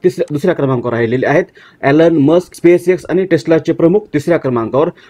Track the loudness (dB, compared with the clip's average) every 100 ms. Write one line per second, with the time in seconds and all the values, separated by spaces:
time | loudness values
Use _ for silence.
0 | -4 -2 -6 -2 -2 -2 -2 -2 -2 -2
1 | -2 0 0 0 -2 _ -20 _ 0 2
2 | 4 4 2 2 -2 0 2 2 2 -4
3 | -2 -4 0 -2 0 -2 0 0 2 0
4 | -2 -6 -2 -2 0 -4 -2 -2 -2 -4
5 | -20